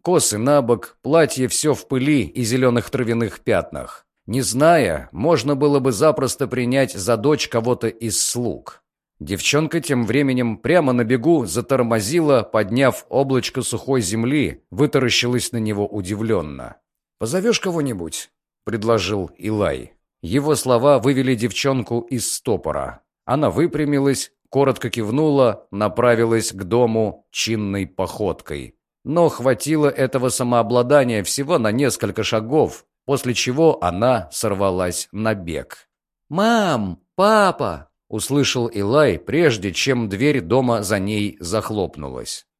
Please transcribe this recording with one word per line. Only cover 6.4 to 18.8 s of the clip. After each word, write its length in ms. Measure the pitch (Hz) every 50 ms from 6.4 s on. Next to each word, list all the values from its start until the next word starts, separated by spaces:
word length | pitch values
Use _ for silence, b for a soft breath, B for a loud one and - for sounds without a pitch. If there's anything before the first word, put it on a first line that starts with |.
| 139
принять 460 | 107 123 123 123 120 127 139 135 123 -
за 240 | 117 90 110 117
дочь 320 | 107 104 143 151 139 - -
кого-то 380 | - 117 113 123 120 - -
из 380 | 113 - - 117 110 95 - -
слуг. 580 | - - 120 123 110 78 - - - - _ _ _ _ _ _ _ _ _ 76
Девчонка 560 | 73 98 90 - - 139 147 160 147 - 165
тем 260 | - - 143 123 117
временем 520 | 98 113 143 147 135 127 123 123 117 107
прямо 340 | - - 120 165 180 156 131
на 140 | 123 120 120
бегу 400 | 110 131 123 113 160 170 151 120
затормозила, 960 | 90 76 120 117 - 135 131 120 113 117 110 101 104 151 175 160 147 139 120 101
подняв 640 | - - 110 104 95 113 127 139 127 - - -
облачко 540 | _ - 127 139 131 131 123 - - - 131
сухой 400 | 117 - - 107 - 127 135 127
земли, 640 | 104 85 104 113 113 123 143 151 120 80 - - _ _
вытаращилась 840 | - 95 147 147 - 139 127 120 107 - - 120 123 120 - - -
на 40 |
него 300 | 117 110 107 104 101 104
удивленно. 880 | - - 107 92 87 110 101 113 110 110 92 78 76 69 65 62 60 - _ _ _ _ _ _ _ _ _
«Позовешь 420 | - 113 147 190 185 240 214 -
кого-нибудь?» 680 | - 190 170 170 143 135 117 92 85 80 - - - _ _ _ _ _ _ _ _
предложил 680 | 107 107 107